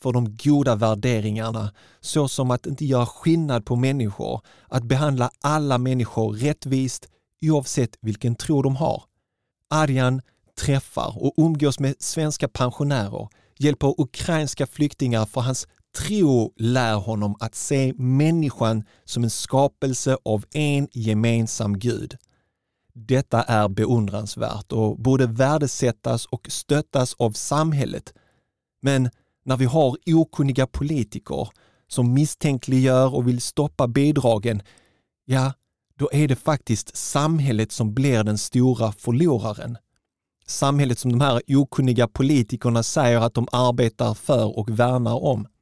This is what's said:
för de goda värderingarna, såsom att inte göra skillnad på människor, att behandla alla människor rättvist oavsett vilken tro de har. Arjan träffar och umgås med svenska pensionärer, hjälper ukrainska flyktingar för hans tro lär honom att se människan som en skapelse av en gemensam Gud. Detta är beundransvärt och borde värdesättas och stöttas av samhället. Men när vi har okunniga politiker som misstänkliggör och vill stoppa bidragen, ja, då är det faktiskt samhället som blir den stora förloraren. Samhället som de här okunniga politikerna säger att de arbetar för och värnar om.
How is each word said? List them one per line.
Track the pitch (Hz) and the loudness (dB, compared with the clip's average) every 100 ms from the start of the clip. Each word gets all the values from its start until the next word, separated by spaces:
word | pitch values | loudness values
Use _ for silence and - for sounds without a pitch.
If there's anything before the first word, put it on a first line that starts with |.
för | 131 | -2
de | 123 117 107 | 0 -2 -2
goda | 143 147 135 110 | 2 2 2 2
värderingarna, | 113 107 127 113 107 107 110 110 104 - _ _ | 2 0 0 0 -2 -2 -4 -6 -6 -10 _ _
såsom | - 156 139 - 131 | -4 0 0 0 -2
att | 123 - | -2 -4
inte | 139 | -6
göra | 147 127 120 | 0 0 0
skillnad | - 165 165 156 120 - | -2 2 2 2 -2 -2
på | 120 | 0
människor, | 131 139 110 101 - 117 - _ _ | 0 0 -2 -4 -8 -8 -12 _ _
att | 135 | -4
behandla | 117 131 151 135 123 - | 0 0 2 0 -2 -2
alla | 143 151 147 123 | -2 0 0 0
människor | 127 127 110 - 110 | 2 0 -2 -2 -2
rättvist | 107 139 151 135 131 131 - - _ _ _ 156 | 0 -2 -2 -2 -2 -2 -6 -14 _ _ _ 0
oavsett | 151 135 - 120 - | 0 0 -2 -2 -4
vilken | 110 104 123 | -8 -4 -4
tro | 117 - 151 | -2 0 2
de | 135 135 | 2 0
har. | 160 - - _ _ _ _ _ - | -2 -4 -10 _ _ _ _ _ -2
Arjan | 151 156 131 127 131 - _ _ - | 0 2 2 2 0 -6 _ _ -6
träffar | - 135 - - - - | 0 0 -2 -6 -6 -4
och | 135 - | -2 2
umgås | 160 156 147 131 | 2 2 0 0
med | 139 139 | -2 -4
svenska | - - 156 147 - | -6 -4 -4 -2 -4
pensionärer, | - 123 - 143 135 101 - 110 _ _ - | -2 -2 -2 -2 -2 -4 -8 -12 _ _ -2
hjälper | 143 139 139 - | 0 2 0 0
ukrainska | 139 - - 160 147 - 135 | -2 -4 -2 -2 -2 -4 -6
flyktingar | - 147 - 131 113 107 | -2 -2 -2 -2 0 0
för | - | -2
hans | 120 127 - _ _ - | -4 -4 -8 _ _ -8
tro | - 208 160 123 110 - | -2 2 4 4 2 -2
lär | 113 127 117 | 0 2 2
honom | 107 98 110 104 101 | 0 -2 -2 -2 -4
att | 113 | -8
se | - - 139 131 127 | -8 -2 0 0 -2
människan | 127 135 151 170 151 - 113 110 107 _ | 0 2 2 2 0 -2 -2 -2 -4 _
som | - - | -8 -2
en | 113 | -2
skapelse | - - 131 139 - 135 127 - 131 | -2 -2 0 0 0 -4 -2 -2 -2
av | - 107 - | -2 -4 -2
en | 151 147 143 139 | -2 0 0 -2
gemensam | 120 110 107 117 117 113 - 107 101 | -4 -2 2 2 2 0 -4 -4 -2
Gud. | 117 113 - - _ _ _ _ _ _ _ | -2 -4 -8 -14 _ _ _ _ _ _ _
Detta | - 107 127 135 113 | -14 -2 0 2 0
är | 120 113 104 | 0 0 0
beundransvärt | 98 107 120 101 101 107 - 110 110 - | 0 2 2 0 -4 -8 -6 -6 -6 -6
och | 113 110 - | -2 0 0
borde | 120 135 127 | 2 2 2
värdesättas | 113 135 156 139 - 127 - 123 117 - | 2 2 2 0 0 -2 -2 -4 -4 -4
och | 123 - | -10 -8
stöttas | - - 143 151 139 127 - | -10 -2 -2 0 -2 -2 0
av | 117 | -2
samhället. | 107 - 147 160 147 127 - - - _ _ _ _ _ _ | -2 -2 0 0 0 -2 -6 -12 -20 _ _ _ _ _ _
Men | 131 139 123 - _ _ | 0 2 0 -4 _ _
när | - 127 | -4 0
vi | |
har | 131 156 139 123 - | 2 2 2 0 2
okunniga | 160 156 - 139 131 131 | 2 2 0 0 0 -2
politiker | - 143 156 110 - - - 113 _ _ _ _ | -2 -4 -2 -4 -8 -8 -6 -8 _ _ _ _
som | - 120 | 0 2
misstänkliggör | 131 151 - 156 131 - 131 131 127 131 | 4 2 0 -2 -2 0 2 4 4 4
och | 131 123 | 2 0
vill | 123 | -2
stoppa | - - 147 - 127 | -2 -4 -2 -2 0
bidragen, | 123 143 147 123 110 117 107 - _ _ _ _ _ | 2 2 2 2 0 0 -4 -8 _ _ _ _ _
ja, | - 131 131 135 _ _ _ - | -2 0 0 -4 _ _ _ -6
då | 139 | -2
är | 143 151 | 2 2
det | 131 | 0
faktiskt | - 151 - 110 - - | 0 -2 0 -4 -4 -10
samhället | - 143 151 165 139 110 110 | -4 0 2 2 0 0 -2
som | - 110 | -2 -2
blir | 107 139 120 | 0 2 2
den | 107 104 | 2 -2
stora | - 127 127 120 113 | -2 2 2 2 -2
förloraren. | 104 - 120 170 123 110 107 120 120 _ _ _ _ _ _ - | -2 -2 2 2 2 -2 -8 -10 -12 _ _ _ _ _ _ -12
Samhället | - 139 143 139 120 | -2 2 2 2 0
som | 127 | 0
de | 120 | 2
här | 143 117 - | 2 0 2
okunniga | 139 143 - 131 117 117 | 2 2 2 2 2 2
politikerna | - 135 147 113 123 123 117 | 2 2 2 2 -2 0 0
säger | 113 - 127 117 | 0 0 2 2
att | 113 | 2
de | - 120 | 0 -2
arbetar | 123 123 123 113 - 120 | 2 2 2 0 0 -4
för | 110 - 131 107 - | -4 0 0 0 -2
och | 107 110 | -4 0
värnar | 120 127 117 117 | 2 2 0 -2
om. | 151 123 - _ | 0 -2 -6 _